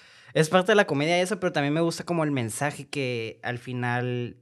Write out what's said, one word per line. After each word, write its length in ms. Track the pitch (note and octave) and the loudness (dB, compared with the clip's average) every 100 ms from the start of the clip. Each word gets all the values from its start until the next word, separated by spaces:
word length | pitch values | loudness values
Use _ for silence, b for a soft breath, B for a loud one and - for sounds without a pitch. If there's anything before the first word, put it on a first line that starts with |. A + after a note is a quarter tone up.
| B B B | B B B
es 140 | D3 D#3+ | 0 4
parte 240 | F3+ F#3+ | 4 6
de 40 | G#3 | 6
la 100 | F#3+ | 4
comedia 340 | C#3+ D#3 F3 | 2 2 2
eso, 180 | F3+ G3 | 2 -2
pero 120 | F3+ | -2
también 220 | D#3 C#3+ | 0 0
me 60 | D#3 | 0
gusta 240 | E3+ E3 | 0 -2
como 200 | F3 E3+ | -4 -2
el 60 | D3+ | 0
mensaje 560 | C#3 A2+ - C#3+ C#3+ C#3 | -2 -4 -2 -4 -4 -8
que 500 | D3 B2+ A#2+ A2+ - | -6 -4 -4 -8 -8
al 160 | A#2+ A#2+ | -8 -8
final 800 | - B2 B2 B2 B2 B2 A#2+ - | -8 -4 -2 -2 -2 -4 -6 -10